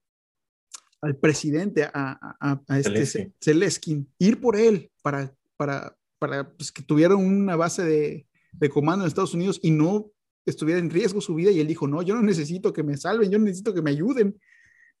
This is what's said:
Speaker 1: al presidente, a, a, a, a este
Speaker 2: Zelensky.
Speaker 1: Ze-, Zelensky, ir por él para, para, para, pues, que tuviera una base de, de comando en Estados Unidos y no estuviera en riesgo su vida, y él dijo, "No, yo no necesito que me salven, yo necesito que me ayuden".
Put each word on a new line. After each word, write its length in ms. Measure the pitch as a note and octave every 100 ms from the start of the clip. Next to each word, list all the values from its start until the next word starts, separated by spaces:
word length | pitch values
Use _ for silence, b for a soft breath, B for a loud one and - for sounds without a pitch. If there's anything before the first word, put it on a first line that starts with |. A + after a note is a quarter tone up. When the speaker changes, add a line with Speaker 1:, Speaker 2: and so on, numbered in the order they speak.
| _ _ _ _ _ _ _ - _ _
Speaker 1:
al 160 | D3+ C3+
presidente, 680 | D#3 C#3+ D3+ D3+ G3 D#3+
a, 60 | D3
a, 420 | C#3+ C3+ - - -
a, 220 | C#3+ C#3 -
a 100 | C#3
este 260 | C#3 G#2+ -
Speaker 2:
Zelensky. 120 | -
Speaker 1:
Ze-, 80 | F#2+ -
Zelensky, 680 | D#3 D#3+ F#3+ - E3+ D3 C#3 _
ir 220 | F3+ -
por 160 | B3 G#3
él 340 | A3+ G3 - _
para, 300 | D3 C#3 C3+ - _ -
para, 400 | C#3+ C#3 - - _ _
para, 320 | C#3+ C#3 C3+
pues, 200 | - C#3
que 100 | -
tuviera 320 | - D3+ E3+ G3+
una 380 | F#3 G3 G3 D#3+
base 280 | E3+ G3
de, 420 | E3 D3+ D3 D#3+ - _ _
de 160 | - D3
comando 360 | D3 D3+ F#3+
en 40 | F3
Estados 260 | - F#3+
Unidos 260 | E3+ G3 -
y 80 | E3
no 400 | D#3 D#3+ G#3 G#3+ _ _ _
estuviera 360 | - C#3+ D#3 F3+
en 100 | E3
riesgo 300 | E3+ A3 G3+
su 140 | - D#3+
vida, 140 | G3
y 80 | F3
él 60 | D3+
dijo, 180 | D#3+ C#3+
"No, 160 | D3+
yo 120 | F#3
no 80 | A#3
necesito 500 | G#3 E3 D3 F3+ G3+
que 100 | E3
me 140 | D3+ C#3+
salven, 340 | F3 A3+ G3
yo 80 | G#3
necesito 340 | G#3+ F#3 A3
que 80 | F3+
me 80 | D#3
ayuden". 480 | D3 G#3 C4 G3+ - b b b b b _